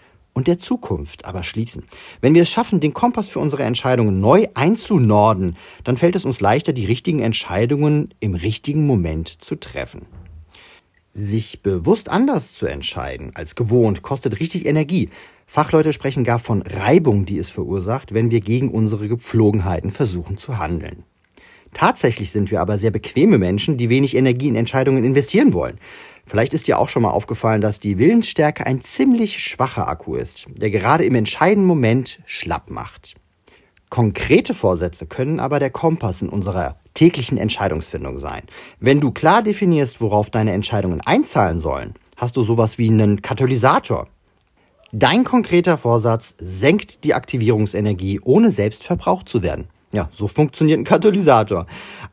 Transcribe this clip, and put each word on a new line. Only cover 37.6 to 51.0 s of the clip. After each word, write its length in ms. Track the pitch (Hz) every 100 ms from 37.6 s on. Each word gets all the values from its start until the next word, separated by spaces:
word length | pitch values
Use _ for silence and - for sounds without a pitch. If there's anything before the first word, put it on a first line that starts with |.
| 101 76 - - 67 65
sein. 260 | 69 64 - - - -
Wenn 200 | 117 143
du 120 | 143
klar 300 | - 156 202
definierst, 580 | 214 202 190 160 131 -
worauf 300 | 113 104 104
deine 220 | 117 107
Entscheidungen 500 | 92 104 107 92 82
einzahlen 580 | - 196 302 147 95 85
sollen, 340 | 80 69 55 - _ -
hast 220 | 123 131
du 60 |
sowas 340 | 110 117 113 -
wie 120 | 113
einen 320 | 110 107 101
Katalysator. 840 | - 113 131 131 127 202 - 101 - _ _ _ _ _ _ _ _
Dein 300 | 110 131 196
konkreter 540 | 247 254 208 175 175 160
Vorsatz 580 | 120 117 113 113 - -
senkt 640 | 87 92 123 202 - - 151
die 80 |
Aktivierungsenergie, 1040 | - - 127 110 110 104 98 107 95 95 98
ohne 300 | - 208 226
selbst 320 | - 104 -
verbraucht 440 | - 175 - 185 -
zu 140 | 120
werden. 260 | 90 76 - _ _
Ja, 140 | 104 76
so 160 | - 101
funktioniert 500 | - 151 - 156 156
ein 60 | -
Katalysator. 800 | 160